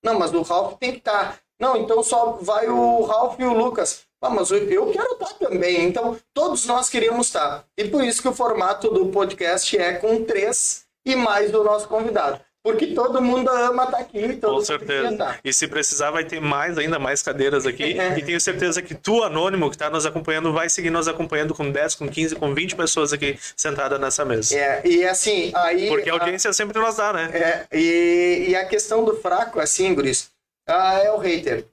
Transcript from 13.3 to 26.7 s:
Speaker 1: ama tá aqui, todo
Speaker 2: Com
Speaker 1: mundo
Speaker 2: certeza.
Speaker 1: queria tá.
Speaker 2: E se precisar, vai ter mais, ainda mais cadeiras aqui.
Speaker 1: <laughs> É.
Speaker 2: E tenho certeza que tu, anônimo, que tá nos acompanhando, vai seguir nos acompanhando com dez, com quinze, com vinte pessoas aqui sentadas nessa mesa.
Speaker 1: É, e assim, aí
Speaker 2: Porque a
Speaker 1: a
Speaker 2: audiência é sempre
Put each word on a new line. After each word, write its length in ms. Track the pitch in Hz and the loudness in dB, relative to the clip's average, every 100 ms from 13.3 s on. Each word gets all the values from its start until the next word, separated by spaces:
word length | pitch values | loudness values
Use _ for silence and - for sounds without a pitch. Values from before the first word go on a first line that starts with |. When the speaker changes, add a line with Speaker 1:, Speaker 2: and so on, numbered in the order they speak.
| 254 254 | 2 2
Speaker 1:
ama 360 | 247 240 247 254 | 2 2 2 0
tá 120 | 247 | -2
aqui, 360 | 247 214 220 262 | -4 -4 -4 0
todo 40 | |
Speaker 2:
Com 160 | 214 139 | 0 0
Speaker 1:
mundo 60 | |
Speaker 2:
certeza. 380 | - 147 147 139 | 0 -4 -2 -2
Speaker 1:
queria 160 | - 208 | 0 -2
tá. 180 | 151 - | -4 -4
Speaker 2:
E 80 | 135 | -2
se 140 | 127 156 | -2 -2
precisar, 460 | 143 147 - 147 | -2 -2 0 -2
vai 120 | 165 | -2
ter 160 | 160 165 | -4 -4
mais, 380 | 147 143 160 170 | -2 -2 -2 -2
ainda 180 | 156 165 | -2 -2
mais 240 | 135 139 | -2 -2
cadeiras 460 | - 139 135 139 131 | -2 0 2 2 0
aqui. 160 | 120 151 | -2 -2
Speaker 1:
<laughs> 40 | 185 | 0
É. 180 | 185 180 | 0 -2
Speaker 2:
E 60 | |
tenho 180 | 143 170 | -2 -2
certeza 400 | 190 170 180 170 | -2 0 -2 -2
que 140 | 175 | -6
tu, 260 | 151 - 226 | -8 0 2
anônimo, 440 | 214 156 180 190 151 | 2 0 0 2 0
que 80 | - | -2
tá 140 | 151 | -2
nos 160 | 160 143 | 0 -2
acompanhando, 460 | 156 156 156 165 | -4 -2 0 0
vai 160 | 156 165 | 0 0
seguir 200 | - 170 | -2 0
nos 180 | 165 160 | 0 -2
acompanhando 460 | 165 160 151 151 | -2 -2 -2 -2
com 140 | 156 147 | -2 -2
dez, 240 | 143 156 - | -2 -2 -4
com 120 | 147 | -6
quinze, 280 | 151 160 156 | -2 -4 -2
com 180 | 151 | -2
vinte 220 | 139 180 - | -2 -4 -2
pessoas 360 | 160 - 147 | -2 0 0
aqui 240 | 143 143 139 - - | -2 -4 -6 -10 -6
sentadas 420 | 156 139 135 139 | -4 -2 -2 -2
nessa 260 | 135 - | -2 -2
mesa. 320 | 139 113 107 143 | 0 0 0 0
Speaker 1:
É, 240 | 143 131 175 | 0 0 4
e 180 | 175 | 4
assim, 460 | 180 185 214 202 156 175 | 4 0 0 0 0 0
aí 320 | 175 175 202 | 2 2 2
Speaker 2:
Porque 200 | 147 - | 0 0
a 40 | |
Speaker 1:
a 60 | 170 | 0
Speaker 2:
audiência 300 | 170 185 220 | 0 0 -2
é 20 | |
sempre 260 | 190 214 | 0 -2